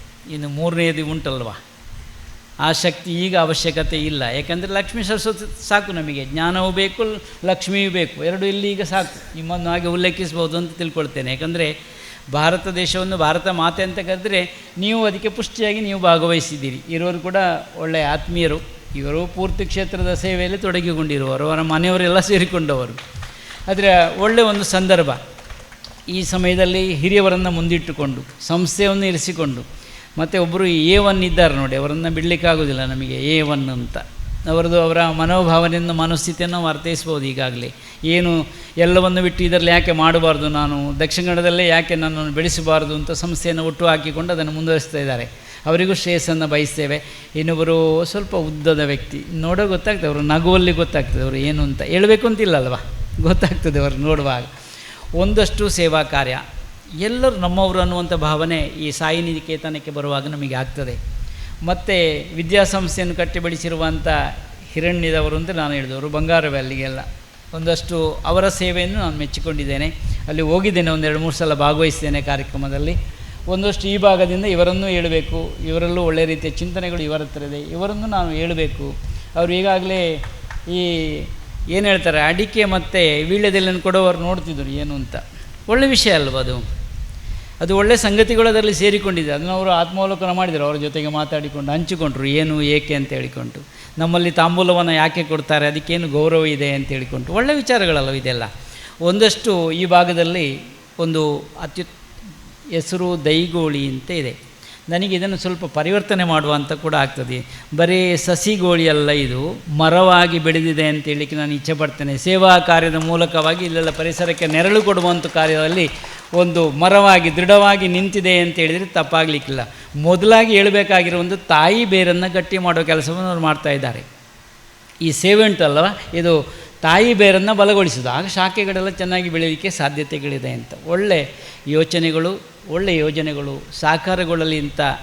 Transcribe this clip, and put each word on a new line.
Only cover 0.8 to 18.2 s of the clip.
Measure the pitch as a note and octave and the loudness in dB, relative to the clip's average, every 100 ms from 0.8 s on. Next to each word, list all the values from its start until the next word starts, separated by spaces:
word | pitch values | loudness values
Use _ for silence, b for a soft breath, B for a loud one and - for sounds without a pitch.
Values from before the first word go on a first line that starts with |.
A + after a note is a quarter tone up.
| E3 D#3 D3+ | 0 -2 -4
ಉಂಟಲ್ವ, | D#3+ C#3+ C3 A2+ G#2 - - - - - - - - - - | -6 -6 -6 -8 -12 -18 -20 -18 -16 -16 -18 -18 -18 -16 -2
ಆ | D3+ | 0
ಶಕ್ತಿ | D#3+ F3 - F3+ | 2 0 -2 -6
ಈಗ | E3+ F#3 F3+ | -4 0 2
ಅವಶ್ಯಕತೆ | D#3+ D#3 E3 D#3 D#3 D#3 D#3 | 2 0 -2 -2 -2 -2 -2
ಇಲ್ಲ. | D3 | -2
ಯಾಕಂದರೆ | A#2+ C3+ D3 E3+ F#3+ | -4 -4 -4 -6 -4
ಲಕ್ಷ್ಮೀ | G3 G3 A#3 | -4 -4 -6
ಸರಸ್ವತಿ | F#3+ A3 A3 G#3+ G#3+ - - | -4 -2 -2 -6 -8 -10 0
ಸಾಕು | G#3 F#3+ | 0 0
ನಮಗೆ, | E3+ D3+ C#3 C3+ | -6 -6 -6 -6
ಜ್ಞಾನವೂ | D#3 E3 F#3 F#3 | -2 0 0 0
ಬೇಕು, | F3+ G3 F#3+ A3 G#3 B B F3 | 0 -2 -2 -4 -4 B B -2
ಲಕ್ಷ್ಮಿಯೂ | F#3 F#3 G3 G3 | -2 -2 -2 0
ಬೇಕು, | F3+ E3 D3 | -2 -4 -4
ಎರಡು | E3 F#3 G3 | -4 -2 -2
ಇಲ್ಲಿ | G3+ G3+ | -2 -4
ಈಗ | G3 | -4
ಸಾಕು. | E3 F#3+ F3 - - D#3+ | -2 -2 -4 -10 -16 -12
ನಿಮ್ಮನ್ನು | D#3+ F3 E3+ | -8 -4 -2
ಹಾಗೆ | F3 E3+ | -2 -2
ಉಲ್ಲೇಖಿಸ್ಬೋದು | F3 F3+ F#3+ F3 E3 D#3+ E3+ | 0 0 0 -6 -4 -4 -4
ಅಂತ | E3+ E3 | -6 -6
ತಿಳ್ಕೊಳ್ತೇನೆ. | E3 D#3 C#3+ C#3 B2+ | -6 -4 -6 -6 -6
ಯಾಕಂದರೆ | C3 D#3+ E3+ D#3 C#3+ B B B B C#3 | -6 -4 -2 -4 -4 B B B B -6
ಭಾರತ | C#3+ D#3+ F3+ F#3+ | 0 2 2 -4
ದೇಶವನ್ನು | F3+ E3 F#3 F#3 F#3 | -4 -2 -2 -4 0
ಭಾರತ | D3+ E3+ F#3 | 2 2 0
ಮಾತೆ | E3+ E3 F3 | 0 -2 0
ಅಂತ | F#3+ F#3+ | -4 -4
ಕರೆದ್ರೆ | F3+ F#3 F#3 F#3+ F3 B B F3 | -6 -4 -2 -2 -2 B B -6
ನೀವು | G3+ A3+ G#3+ | -2 0 0
ಅದಕ್ಕೆ | F#3+ G#3+ | -2 -6
ಪುಷ್ಟಿಯಾಗಿ | G#3+ - - G#3+ G#3+ | -6 -8 -4 -4 -2
ನೀವು | G#3 G3 | -4 0
ಭಾಗವಹಿಸಿದ್ದೀರಿ. | F3+ E3 E3+ E3 - D3 C3+ B2+ D#3+ | 4 4 4 0 -2 -8 -8 -8 -8
ಇರೋರು | E3 F3 E3+ | -4 -4 -4
ಕೂಡ | F3+ G3 F3+ D#3+ - - | -2 0 0 -2 -8 -8
ಒಳ್ಳೆಯ | D#3+ D#3+ D3 | -4 -2 0
ಆತ್ಮೀಯರು, | D3+ | -2